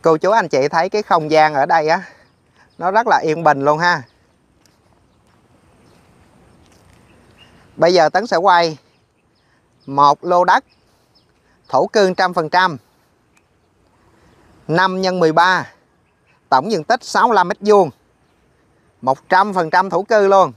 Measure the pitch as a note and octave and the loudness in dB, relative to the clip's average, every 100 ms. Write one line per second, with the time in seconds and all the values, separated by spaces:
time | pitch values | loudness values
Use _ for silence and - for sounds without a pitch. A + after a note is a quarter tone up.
0 | E3 D#3+ F3+ A3+ F3+ C#3 C#3+ E3 F#3 G#3 | 2 2 2 0 0 -2 0 -2 -2 -4
1 | G#3 F3 D3+ D#3 D#3 D3 D3+ E3 D3+ F3 | -2 -2 2 2 2 0 0 0 0 -4
2 | F#3 - _ _ _ _ _ - E3+ G#3 | -4 -20 _ _ _ _ _ -8 -2 -2
3 | A#3+ D#3 E3 D#3 D#3 C#3+ C#3 D#3 F3 E3 | 0 0 0 0 0 0 0 0 0 -2
4 | A#2+ _ _ _ _ _ _ _ _ _ | -6 _ _ _ _ _ _ _ _ _
5 | _ _ _ _ _ _ _ _ _ _ | _ _ _ _ _ _ _ _ _ _
6 | _ _ _ _ _ _ _ _ _ _ | _ _ _ _ _ _ _ _ _ _
7 | _ _ _ _ _ _ _ - D#3+ F3+ | _ _ _ _ _ _ _ -2 0 2
8 | D#3 F3+ A3+ E3+ F#3+ F3 E3+ D3+ _ _ | 2 0 -4 -2 2 2 0 -6 _ _
9 | _ _ _ _ _ _ _ _ - C#3 | _ _ _ _ _ _ _ _ -8 2
10 | C#3+ D3 F3 F3 F3 E3 _ _ _ _ | 2 2 0 0 2 0 _ _ _ _
11 | _ _ _ _ _ _ _ C3 E3+ A3 | _ _ _ _ _ _ _ -4 -2 0
12 | F#3+ F3 F#3 F3+ D#3 F3+ F#3 C#3 _ _ | 0 0 -4 -4 -2 -2 -2 -6 _ _
13 | _ _ _ _ _ _ _ _ _ _ | _ _ _ _ _ _ _ _ _ _
14 | _ _ _ _ _ _ - E3 F#3 F#3 | _ _ _ _ _ _ -6 -2 -2 -2
15 | F#3 F3+ D#3+ D#3+ F3 F3+ - _ _ _ | -4 0 0 2 2 0 -6 _ _ _
16 | _ _ _ _ _ - E3+ G3 D3+ A#3+ | _ _ _ _ _ -2 0 -4 -2 -4
17 | - G3+ A#3 G#3 F3 G#3 G3+ G#3 E3 - | -2 -2 0 0 0 -4 2 2 2 -6
18 | _ _ _ _ _ _ _ _ _ _ | _ _ _ _ _ _ _ _ _ _
19 | B2+ C3+ _ F#3 G#3 F#3 D#3+ F3+ F#3+ E3+ | -6 -6 _ 0 0 -2 -2 -2 -2 -4
20 | G3+ A3 G3 G3 E3 | 0 0 4 2 2